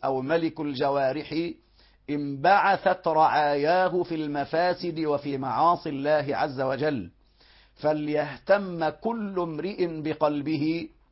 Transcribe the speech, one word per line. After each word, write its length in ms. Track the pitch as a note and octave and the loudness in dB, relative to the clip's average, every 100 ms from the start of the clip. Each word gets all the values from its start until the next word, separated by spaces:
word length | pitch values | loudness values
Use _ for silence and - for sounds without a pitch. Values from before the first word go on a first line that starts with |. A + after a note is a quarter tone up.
| C3+ | -4
أو 160 | C3+ | -2
ملك 380 | C3 E3 E3 D#3 | 0 0 0 -4
الجوارح 920 | D3 B2+ C#3+ C#3 C3+ C#3+ C#3+ D#3 E3+ - _ _ _ _ - | -6 -2 0 2 0 -2 -6 -4 -6 -8 _ _ _ _ -6
انبعثت 1000 | D3 C#3+ C#3 E3+ G3 F3 F#3 F#3+ F#3 E3+ | -4 -4 0 4 6 4 2 2 0 0
رعاياه 960 | D#3 D3+ D3 D3 D3 D3+ F3+ F#3 F3 | 4 4 4 2 2 2 2 2 0
في 120 | E3+ D#3+ | -2 -4
المفاسد 840 | D3+ C#3+ C#3 D#3+ F3+ F3 F3 D#3 | -4 -4 -2 0 0 0 -4 -2
وفي 380 | D3+ C#3+ C#3+ C3+ | 0 0 -2 -4
معاصي 520 | C3+ A#2+ E3 F3 D#3+ | -2 2 4 2 -2
الله 360 | C#3 C#3+ D3+ C#3+ | -2 2 2 2
عز 320 | A2 D3 B2+ | -2 -2 -2
وجل، 500 | C3 C3+ D3+ C3+ F2 - _ _ _ - _ - | -2 0 0 -2 -6 -14 _ _ _ -20 _ -2
فليهتم 1120 | D3+ D#3 D3 D3+ D3 C3 - G3 F#3+ E3+ D#3 | 0 0 0 0 -2 -4 2 2 2 -2 -4
كل 500 | D3+ A3 A#3 G#3 F#3 | -2 -4 -4 -4 -4
امرئ 640 | E3+ D3+ F3 G#3 F3 D#3 | -4 -4 -6 -2 -2 -2
بقلبه، 880 | D3+ D3+ D3+ D3 C#3+ D#3 D#3 E3 - - _ | -6 0 0 0 -2 -2 0 -2 -6 -14 _